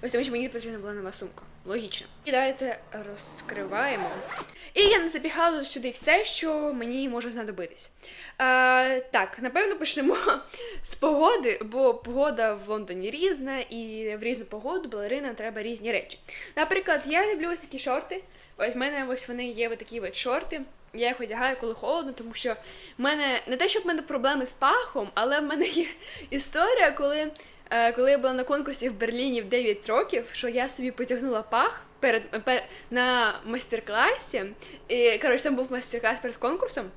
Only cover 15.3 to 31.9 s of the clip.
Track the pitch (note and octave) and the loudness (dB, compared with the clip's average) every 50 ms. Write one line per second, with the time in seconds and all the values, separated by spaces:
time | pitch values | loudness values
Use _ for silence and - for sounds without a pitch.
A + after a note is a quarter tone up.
15.3 | - - G#3+ A3+ G#3+ G#3+ A#3+ A#3 A#3 A3 G3+ A3+ A3+ F3+ - - - - - - | -8 -6 -8 -8 -8 -6 -6 -6 -8 -6 -4 -2 -2 -2 -2 -6 -16 -18 -16 -18
16.3 | - - - - - - D#4 D#4 F#4+ F#4+ F#4+ F#4 D#4+ C#4+ - C4+ D#4 E4+ G4 G#4+ | -16 -16 -16 -8 0 0 0 2 2 0 2 2 0 0 2 2 2 2 4 2
17.3 | G#4+ D#4+ D#4+ E4+ F4 E4+ - - - C4 - C#4+ B3 D4 D4+ - F4 F#4+ - - | 2 0 -2 -4 -4 -6 -8 -12 -8 -6 -2 0 0 -2 -2 -6 -10 -10 -10 -14
18.3 | - - - - - - - A#3 A#3+ B3 B3+ C#4 D4 C#4+ C4+ B3+ B3+ B3+ - - | -20 -20 -20 -20 -6 -2 -2 -2 0 0 -2 -2 0 -2 -2 -2 -4 -4 -4 -6
19.3 | B3 A#3+ B3 B3 A#3 G#3 A#3 A#3 A3+ - A3 - A3+ A#3 G3+ F3+ G3 - - B3 | -6 -6 -6 -6 -2 -2 -2 -2 -2 -6 -10 -10 -8 -6 -6 -4 -2 -2 0 0
20.3 | B3 D4+ - - E4+ D#4 C4+ - - - - - - A3+ A#3 A#3+ C4 B3+ B3 G#3 | 0 0 -2 -4 -6 -6 -8 -10 -14 -20 -20 -14 -4 0 0 0 0 0 -4 -6
21.3 | G#3+ A#3 B3 C4 C4 B3+ A#3 A#3 A3+ - - G#3+ D4 E4+ D#4+ C4+ B3+ - A3+ A#3 | -2 0 0 0 0 0 -4 -6 -6 -4 -2 0 0 0 0 -4 -8 -10 -12 -10
22.3 | A3+ - - B3 A3 - - - - - - - - - A#3+ C#4 D4+ D4+ C#4+ C#4 | -8 -4 -4 -4 -4 -4 -8 -18 -18 -18 -18 -20 -8 -2 0 2 2 2 0 0
23.3 | B3+ A#3 - - B3+ B3+ E4+ F#4+ - G#4+ - E4+ E4+ D#4 C#4+ - C#4+ C4+ A#3 C4+ | 0 -2 -2 -4 0 0 2 2 2 0 0 0 -2 -2 -2 -4 -4 0 2 2
24.3 | C#4+ C#4 B3+ B3+ - - C4+ C4+ F#4+ A#4+ B4 - - C4+ G#3 F3+ - - A3 B3+ | 2 2 -2 -4 -2 2 4 4 4 4 2 0 -4 -6 -6 -4 -2 0 0 2
25.3 | C#4 D4 D4+ C#4+ D4+ C#4+ F4 F4+ - D#4 F4 D4+ - - - - - - - - | 2 0 0 0 0 0 0 0 2 0 -2 -2 -4 -14 -16 -16 -14 -16 -12 -6
26.3 | - C#4 - - - D4+ F4 G#4+ B4+ A#4 F4+ D4 C#4+ - C#4+ C#4+ D4 D4+ D#4 D4+ | -4 -2 -2 0 2 2 4 4 6 6 6 4 4 2 0 0 0 0 -2 -4
27.3 | D#4 - - - - - - - - A#3 A#3 A#3 A#3 A#3+ B3+ C4+ C#4+ C#4 B3 C4 | -6 -12 -20 -20 -20 -20 -8 -2 2 4 4 4 4 4 6 6 6 6 4 2
28.3 | B3+ B3+ B3+ B3+ C#4+ C#4+ C#4+ C#4+ C4+ - A#3 C4 A3+ G3 A3+ A3+ A3+ A#3+ C4 C#4 | 0 0 0 0 0 0 0 -4 -6 -4 -4 -4 -2 -2 -4 -2 -2 -2 -2 0
29.3 | B3 A#3 G#3+ F#3+ A#3+ B3 B3 A3 G#3 G#3 - - G#3+ B3+ G#4+ - - - A#3+ - | 0 -2 -2 0 0 2 2 2 0 0 -2 0 2 2 2 2 0 -2 -2 -4
30.3 | - - - B3 A#3 B3 B3 C4+ C4 - B3+ B3+ B3 - B3 B3+ A#3+ A#3+ B3 C4+ | -8 -6 -4 -2 0 0 -2 -2 -4 -4 -4 -6 -4 -4 -4 -2 -2 -2 0 0
31.3 | A#3+ G#3+ A3 - - A#3 - A4+ A4+ - - - | -2 -2 -2 0 2 4 4 2 0 -4 -14 -18